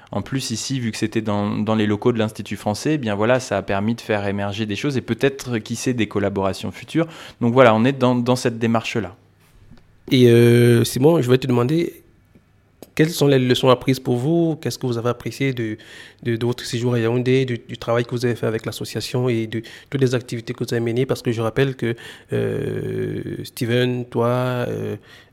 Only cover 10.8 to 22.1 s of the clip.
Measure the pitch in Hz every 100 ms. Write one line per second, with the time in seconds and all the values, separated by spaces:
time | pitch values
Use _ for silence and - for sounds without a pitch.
10.8 | 113 123 143 170 123 131 131 123 120 160
11.8 | - - _ _ _ _ _ _ _ _
12.8 | - - 156 175 143 139 127 123 131 123
13.8 | - 131 - 123 135 170 165 156 120 -
14.8 | 127 117 120 117 123 - 139 123 110 107
15.8 | - - - - 123 113 120 123 - 120
16.8 | 123 120 113 123 123 131 127 117 - 120
17.8 | - 117 120 123 120 113 117 110 117 -
18.8 | 107 117 - 127 127 113 110 113 113 -
19.8 | - 139 131 123 - 120 113 127 120 120
20.8 | 117 117 131 - 127 113 110 - 139 131
21.8 | 117 117 -